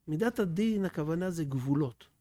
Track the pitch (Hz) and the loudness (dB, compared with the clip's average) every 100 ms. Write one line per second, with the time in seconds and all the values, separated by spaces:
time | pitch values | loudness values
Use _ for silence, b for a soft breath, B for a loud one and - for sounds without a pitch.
0 | - 156 226 240 196 165 226 214 185 - | -4 0 0 0 0 2 2 2 0 -2
1 | 151 165 185 170 147 135 131 139 143 - | -2 -2 -2 -2 -2 -2 2 2 0 -4
2 | - _ | -18 _